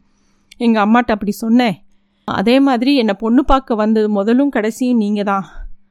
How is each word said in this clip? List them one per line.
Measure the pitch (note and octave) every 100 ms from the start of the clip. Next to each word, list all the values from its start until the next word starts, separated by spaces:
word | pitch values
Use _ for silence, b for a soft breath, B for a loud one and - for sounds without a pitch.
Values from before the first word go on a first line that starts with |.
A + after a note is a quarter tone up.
| _ _ _ _ _ -
எங்க | A#3 A3 G3+
அம்மாட்ட | A#3+ A#3+
அப்படி | G#3+ G#3
சொன்னேன். | - A3+ A#3+ A#3+ - - _ _ _ -
அதே | - G3+ C4
மாதிரி | C#4 A#3+ B3+ C#4+
என்னை | A3
பொண்ணு | G3 A3 B3 D4
பார்க்க | C4+ - G#3+
வந்தது | G#3+ A3 G#3+
முதலும் | G3+ G3+ B3 C#4+
கடைசியும் | B3 G#3+ A3+ B3 A#3+
நீங்க | G#3 G#3
தான்" | G3+ G3 - B - - _